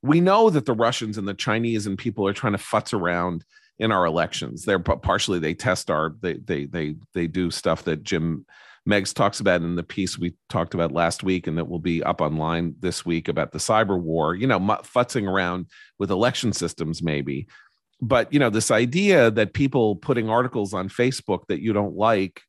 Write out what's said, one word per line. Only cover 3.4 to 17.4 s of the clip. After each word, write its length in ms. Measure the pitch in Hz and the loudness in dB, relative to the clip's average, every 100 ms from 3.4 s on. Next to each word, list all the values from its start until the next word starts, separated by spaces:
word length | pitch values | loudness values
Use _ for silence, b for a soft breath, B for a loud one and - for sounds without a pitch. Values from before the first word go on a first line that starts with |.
| - b b _ | -10 b b _
in 120 | 110 | 0
our 140 | 98 | 4
elections. 640 | 87 80 82 - 67 67 - | 4 2 -2 -4 -8 -8 0
They're 120 | 95 | 0
p-, 180 | 85 - | 2 0
partially, 380 | - 92 - 90 | 2 0 0 0
they 160 | 78 | -2
test 360 | 82 - 92 - | -2 -2 -2 0
our, 240 | 78 80 78 | -2 -2 -4
they, 140 | 92 | -6
they, 320 | 78 - 80 71 | -6 -4 -4 -4
they, 300 | 85 76 76 - | -6 -6 -8 -10
they 120 | 95 85 | -4 -4
do 240 | 87 90 | -2 -2
stuff 340 | - - 80 | -2 -2 0
that 180 | - 78 | -2 -4
Jim 420 | - 85 82 78 - B B B - | -2 -2 -2 -4 -8 B B B 0
Meigs 280 | 104 92 | 0 0
talks 260 | - 104 - | 0 0 2
about 220 | 98 90 | 2 2
in 140 | 85 87 | 0 -4
the 60 | |
piece 360 | 82 - 92 - | -6 -4 -4 -2
we 160 | 87 - _ | -6 -8 _
talked 240 | - 85 | -4 -2
about 180 | 92 85 | 0 0
last 320 | 73 85 - | 2 0 0
week 220 | 95 92 82 | -2 -2 -2
and 100 | 80 | -4
that 120 | 82 | -4
will 100 | 87 | -4
be 240 | 85 82 | -2 -2
up 180 | - 87 | -2 0
online 540 | 78 78 80 82 85 - | -2 0 -2 -2 -2 -4
this 260 | 92 82 87 | -6 -6 -2
week 220 | 85 80 | -4 -2
about 220 | 78 73 | -4 -4
the 80 | 80 | -4
cyber 400 | - 110 107 95 | 0 2 2 0
war, 360 | 82 82 78 | -2 -2 0
you 120 | 90 131 | 0 0
know, 140 | 104 | 0
mu-, 140 | 98 | 0
futzing 520 | 110 - 123 123 127 101 | -2 -2 -2 0 -2 -2
around 400 | 95 90 90 87 B B _ | 0 0 -4 -8 B B _
with 120 | 98 | -2
election 420 | 92 120 127 117 | 2 0 0 -4
systems 500 | - 85 - 80 82 | -2 -4 -4 -6 -4
maybe. 440 | 85 73 69 69 | -2 -2 -4 -6